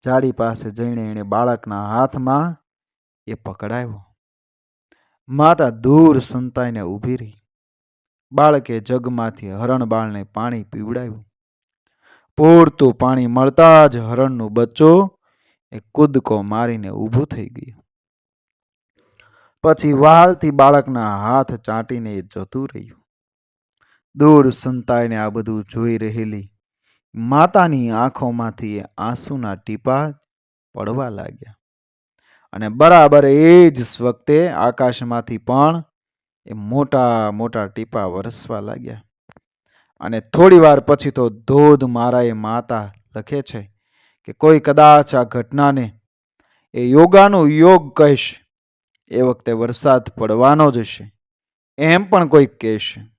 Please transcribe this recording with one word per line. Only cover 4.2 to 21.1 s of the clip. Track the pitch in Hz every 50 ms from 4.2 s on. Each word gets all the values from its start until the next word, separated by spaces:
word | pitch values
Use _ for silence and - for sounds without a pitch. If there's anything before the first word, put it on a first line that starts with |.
| _ _ _ _ _ _ _ _ _ _ _ _ _ _ _ _ _ _ _ _ _ _
માતા | 127 143 151 160 170 170 156 127
દૂર | 113 110 113 127 143 156 165 160 147 131
સંતાઈને | 123 - - 123 127 127 _ 131 123 120 117 110
ઊભી | 98 87 95 101 110 123 127
રહી. | 123 120 107 101 _ _ _ _ _ _ _ _ _ _ _ _ _ _ _ _ _ _ _
બાળકે | - 135 147 151 151 139 117 - 120 113
જગમાંથી | 104 - 123 127 120 127 123 120 117 113 110 - - 98
હરણ | 95 98 113 120 127 127 123
બાળને | 113 110 110 113 110 104 101 98
પાણી | 101 _ 107 110 120 120 113 104
પીવડાવ્યું. | 101 - 107 107 107 120 123 123 120 110 110 107 _ _ _ _ _ _ _ _ _ _ _ _ _ _ _ _ _ _ _ _ _ _ -
પૂરતું | 151 160 165 170 165 156 - _ 143 131 113
પાણી | _ 131 127 131 131 127 120
મળતા | 117 127 131 139 131 - 165 165 160 156 151 143
જ | 123 120
હરણનું | 113 110 120 120 131 135 131 120 113 107 104
બચ્ચું | 117 120 113 117 - 151 156 165 185 196 190 _ _ _ _ _ _ _ _ _ _ _ _
એ | - 117
કૂદકો | _ _ _ - 151 147 139 131 - - 110 107
મારીને | 101 101 107 110 120 120 117 110 104 95
ઊભું | 98 101 104 110 113 123 147 -
થઈ | - 117 104 -
ગયું. | 120 - - - 113 _ _ _ _ _ _ _ _ _ _ _ _ _ _ _ _ _ _ _ _ _ _ _ _ _ _ _ _ _ _ _ _ _ _ _ _ _ -
પછી | 160 156 - - 151 143
વહાલથી | 135 143 151 165 165 175 180 185 175 - 156
બાળકના | 143 139 139 135 143 143 131 135 131 120 113 107